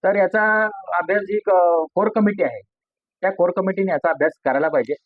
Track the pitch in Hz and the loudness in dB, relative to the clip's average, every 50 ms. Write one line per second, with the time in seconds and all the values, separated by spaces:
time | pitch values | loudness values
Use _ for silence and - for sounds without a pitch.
0 | - 190 202 202 190 180 190 220 214 214 214 214 214 214 208 - - 185 175 175 | 0 0 2 2 0 0 2 0 2 2 2 0 0 -2 -4 -10 -10 -6 -4 -4
1 | 170 165 196 208 196 190 208 208 - 202 190 185 175 175 170 165 160 160 _ 175 | -2 0 -2 -2 -2 -2 -4 -2 0 2 4 4 4 4 4 2 0 -2 _ -2
2 | 202 214 302 233 214 208 202 202 175 131 117 107 95 _ _ _ _ _ _ _ | -2 0 2 2 2 2 2 0 -4 -4 -4 -8 -16 _ _ _ _ _ _ _
3 | _ _ _ _ - 190 190 - 175 175 180 190 185 190 190 196 196 190 170 143 | _ _ _ _ -4 -4 0 2 0 0 2 0 -2 -2 0 -2 -2 -2 -2 0
4 | - 170 156 135 147 156 - _ _ 139 127 139 151 160 151 143 120 113 147 - | 0 0 0 2 0 -2 -2 _ _ -2 0 0 0 0 0 0 -2 -2 -6 -10
5 | _ | _